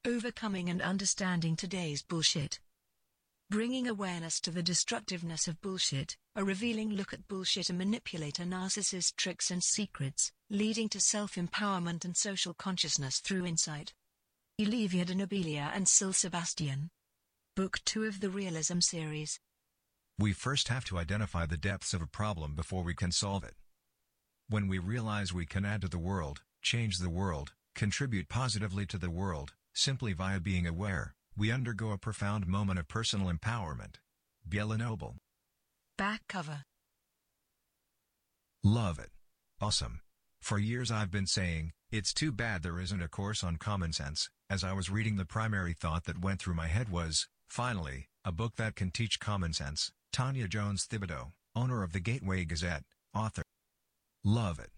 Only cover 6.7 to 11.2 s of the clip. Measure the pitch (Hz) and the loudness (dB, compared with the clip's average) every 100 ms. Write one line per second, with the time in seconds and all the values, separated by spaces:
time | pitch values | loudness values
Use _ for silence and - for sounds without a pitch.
6.7 | 220 220 202 190 - - 190 180 196 175 | 0 0 -2 -4 -8 -6 -2 0 2 0
7.7 | 180 190 233 - 170 151 143 175 185 190 | 0 0 0 -2 -6 -4 -4 -4 -2 -2
8.7 | - 196 185 - - 185 175 - 180 - | 0 0 0 0 0 -2 0 0 2 2
9.7 | - 202 - 135 - - _ _ 202 214 | 2 0 -2 -2 0 -2 _ _ 0 2
10.7 | 220 220 196 - 208 | 2 -2 2 2 2